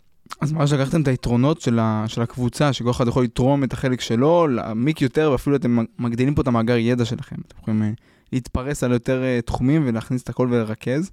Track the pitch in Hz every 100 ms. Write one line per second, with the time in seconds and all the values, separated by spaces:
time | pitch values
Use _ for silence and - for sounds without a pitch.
0 | _ _ - - 147 156 143 143 135 170
1 | 139 127 - 120 135 165 - 117 113 107
2 | 110 - 117 - 123 - 147 127 120 123
3 | 120 131 123 - 127 143 131 123 135 123
4 | - 117 143 175 165 117 87 110 131 156
5 | 135 151 156 127 - 139 127 120 113 -
6 | 120 117 131 151 135 117 113 120 113 123
7 | 117 123 - - - - - 110 107 110
8 | _ _ _ 127 120 - 127 143 127 120
9 | 123 131 131 123 - 117 123 156 139 113
10 | - 127 - 120 127 120 107 110 117 131
11 | 196